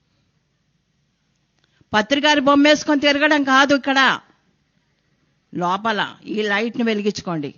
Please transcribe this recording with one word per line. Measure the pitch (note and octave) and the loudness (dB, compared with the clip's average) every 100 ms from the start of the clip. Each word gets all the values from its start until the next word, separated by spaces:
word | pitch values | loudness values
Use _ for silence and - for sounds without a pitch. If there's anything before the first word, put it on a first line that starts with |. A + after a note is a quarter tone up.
| _ _ _ _ _ _ _ _ _ _ _ _ _ _ _ _ _ _ - | _ _ _ _ _ _ _ _ _ _ _ _ _ _ _ _ _ _ -4
పత్రికారి | G#3+ G#3+ C#4+ D4 D4 C4+ | -2 0 0 2 2 4
బొమ్మ | C#4+ C#4+ | 4 4
వేసుకొని | D4 - D4 | 4 2 0
తిరగడం | C#4+ C#4+ D4 D4+ C#4 | 0 0 0 0 2
కాదు | C4 C#4 C#4+ | 2 4 2
ఇక్కడ, | - C4+ B3+ D#3+ - _ _ _ _ _ _ _ _ _ _ _ _ - | 0 0 0 0 -8 _ _ _ _ _ _ _ _ _ _ _ _ -6
లోపల | F3 F#3+ A3+ G#3 C#3+ - - | -4 -2 -2 -4 -4 -8 -10
ఈ | G#3 G#3+ | -6 -2
లైట్ని | G3+ A#3 A3+ A3+ | -2 -4 -4 -2
వెలిగించుకోండి. | G#3+ G#3 G3 - E3 C#3+ | -2 -4 -6 -6 -8 -8